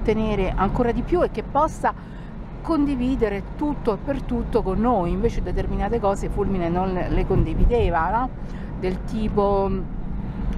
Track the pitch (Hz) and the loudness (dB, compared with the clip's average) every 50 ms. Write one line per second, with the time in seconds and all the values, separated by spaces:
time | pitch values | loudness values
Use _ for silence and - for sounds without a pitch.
0 | - 226 - - 220 220 214 196 190 170 - 170 185 208 - - 247 233 226 233 | 2 2 2 2 2 0 2 0 0 0 2 2 2 2 2 2 2 2 2 0
1 | - - 339 359 285 208 - 226 208 - - 269 302 311 285 - - 226 - - | 0 2 2 2 2 2 0 -4 -6 -2 0 2 2 2 0 0 -2 -2 -2 -4
2 | - - - - - - - - - - - - - - 330 302 285 285 285 247 | -10 -12 -12 -12 -12 -12 -10 -10 -10 -10 -10 -8 -4 -2 0 2 2 2 0 0
3 | 247 254 269 233 226 208 202 196 - - - - 302 294 277 - - 240 202 190 | 0 0 2 2 2 0 0 -2 -6 -8 -6 -4 -2 -2 -2 0 0 0 0 0
4 | - - 277 254 - - 247 233 226 - - 226 - 190 190 190 220 247 247 196 | -2 -2 -2 -2 -2 -2 -2 -2 -2 0 0 0 2 2 0 2 2 2 2 2
5 | 190 170 175 185 - - - - - 180 175 185 190 190 196 196 196 208 226 233 | 2 0 0 0 0 0 0 0 -2 -2 0 -2 0 0 0 -2 0 0 0 0
6 | 214 196 196 190 - 185 - 202 202 190 202 190 170 165 170 180 185 190 185 180 | 0 0 0 0 -2 -4 -2 0 0 0 0 0 0 0 0 0 0 0 -2 -2
7 | - - 151 170 - - 190 170 170 160 156 - - - 240 233 208 180 170 165 | -2 0 0 0 2 2 4 2 2 2 4 4 4 6 6 4 4 4 2 2
8 | 165 180 208 233 254 254 - - - - - - - - - - 185 185 185 175 | 2 2 2 0 0 -2 -4 -6 -8 -8 -8 -8 -8 -8 -6 -4 -2 -2 -2 -2
9 | - - - 220 214 208 185 202 202 202 202 196 196 190 190 190 165 - - - | -4 -4 -4 -2 -2 0 2 2 4 4 4 4 2 2 0 -2 -2 -4 -6 -6
10 | - - - - - - - - - - - | -4 -4 -4 -4 -4 -6 -4 -4 -2 -2 -2